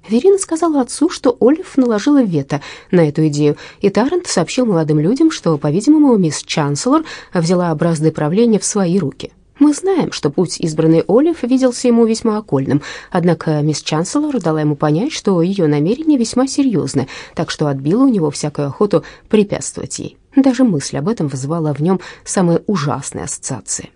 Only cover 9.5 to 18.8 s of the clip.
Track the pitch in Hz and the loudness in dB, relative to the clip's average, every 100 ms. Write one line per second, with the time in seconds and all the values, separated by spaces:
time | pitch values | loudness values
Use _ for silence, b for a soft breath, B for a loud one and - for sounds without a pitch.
9.5 | _ 302 285 370 370 190 - 147 143 175 | _ 2 4 0 0 -2 -2 -4 -2 -4
10.5 | - 165 156 160 165 - 214 320 320 240 | -2 -4 0 4 4 4 2 2 -2 0
11.5 | 262 254 240 247 233 226 220 226 214 214 | 2 2 2 2 4 2 0 -2 -4 -2
12.5 | 139 135 143 B B B 180 170 165 - | -4 0 -2 B B B -2 0 0 -2
13.5 | 151 151 151 - 156 175 294 302 262 170 | 0 -2 -2 -4 -4 -2 -2 -2 -2 -2
14.5 | 156 151 147 156 151 269 - - 180 170 | 0 -2 0 0 0 -2 -4 0 0 0
15.5 | 196 156 147 156 262 320 277 226 240 269 | 0 0 2 0 0 0 0 0 0 -2
16.5 | - 269 175 135 139 139 B B - 160 | 0 0 0 -2 -4 -4 B B -8 -8
17.5 | - 151 135 139 214 269 214 156 - 147 | -4 -4 -2 -2 2 2 2 0 -2 -6
18.5 | 147 143 - | -4 -6 -2